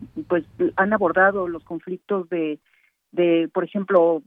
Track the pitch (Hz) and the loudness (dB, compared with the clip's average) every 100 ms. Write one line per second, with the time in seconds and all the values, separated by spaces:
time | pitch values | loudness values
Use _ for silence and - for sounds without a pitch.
0 | - - 151 175 - - 175 - 196 214 | -12 -12 -4 -4 -4 -4 -2 0 0 0
1 | 180 185 190 196 175 165 - 165 - 180 | 0 2 2 2 -4 -8 -10 -12 -10 -10
2 | - 202 170 175 156 151 _ _ _ _ | -6 -6 -4 -4 -4 -6 _ _ _ _
3 | _ - 175 165 160 185 170 202 190 190 | _ 0 2 2 0 -2 -4 -4 2 4
4 | 170 160 | 4 2